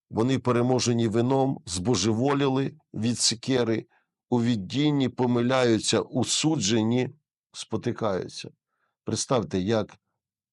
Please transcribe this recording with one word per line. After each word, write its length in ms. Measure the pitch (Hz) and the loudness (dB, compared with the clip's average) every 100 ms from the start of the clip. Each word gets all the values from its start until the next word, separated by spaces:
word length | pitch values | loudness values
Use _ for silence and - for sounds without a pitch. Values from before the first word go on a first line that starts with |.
| - | -8
вони 300 | 95 120 131 | 0 2 2
переможені 680 | - 120 123 127 117 120 113 | 2 2 2 2 2 2 2
вином, 540 | 107 120 135 135 - - | 2 2 2 2 -2 -8
збожеволіли 1080 | 90 90 110 101 110 135 139 139 131 135 151 _ | -6 0 0 2 0 0 2 0 0 -4 -8 _
від 260 | - 110 117 | -6 -4 0
сикери, 680 | - 117 - 131 113 113 - _ _ _ - | -2 -2 -2 0 2 -2 -4 _ _ _ -2
у 120 | 127 | 0
віддінні 680 | 117 117 92 120 151 143 127 | 2 0 -2 -2 0 2 0
помиляються, 920 | 120 123 120 120 131 123 110 - 110 | 0 0 2 2 2 4 2 2 0
у 240 | - 123 113 | 0 -2 -2
судженні 840 | - 156 156 98 113 110 123 123 - _ _ _ | 0 0 0 0 2 2 0 -2 -6 _ _ _
спотикаються. 1000 | - - 113 123 110 110 92 - - - - _ _ _ _ - | -16 -8 -6 -4 -2 -2 -2 -6 -12 -16 -18 _ _ _ _ -6
Представте, 540 | 110 - 131 82 95 | -4 0 -2 0 -2
як 400 | 92 113 101 - _ _ _ _ _ | 0 0 -2 -10 _ _ _ _ _